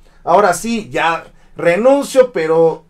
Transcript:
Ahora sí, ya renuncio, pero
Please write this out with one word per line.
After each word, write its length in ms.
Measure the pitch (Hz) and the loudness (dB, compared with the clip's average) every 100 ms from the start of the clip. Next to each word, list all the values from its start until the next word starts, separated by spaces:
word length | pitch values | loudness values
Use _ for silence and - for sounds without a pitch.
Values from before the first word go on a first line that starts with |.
| _ _ | _ _
Ahora 300 | 143 180 208 | 0 2 2
sí, 360 | 175 226 233 123 | -2 -6 -8 -6
ya 340 | 147 160 165 - _ _ - | -4 -4 -4 -10 _ _ -6
renuncio, 760 | 165 175 247 277 277 269 254 | -2 0 2 0 2 0 0
pero 540 | 175 160 160 165 156 - | 0 -2 2 2 0 -12